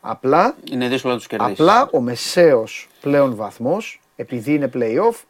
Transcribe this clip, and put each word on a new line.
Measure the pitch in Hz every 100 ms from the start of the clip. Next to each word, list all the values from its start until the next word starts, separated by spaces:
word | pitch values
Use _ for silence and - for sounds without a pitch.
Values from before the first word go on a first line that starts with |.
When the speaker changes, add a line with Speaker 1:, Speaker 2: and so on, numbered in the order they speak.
Speaker 1:
Απλά, | - 139 131 147 214 311 -
Speaker 2:
Είναι | 131 127
δύσκολο | 127 127
να | 123
τους | -
κερδίσεις. | 110 110 98
Speaker 1:
απλά | 160 220 269
ο | 151
μεσαίος | 123 120 - - 170 127 113 - - _
πλέον | 143 143 139 110
βαθμός, | 107 - 120 185 226 - _ _
επειδή | 120 123 110
είναι | 147 135
play-off | 127 117 120 220 226 -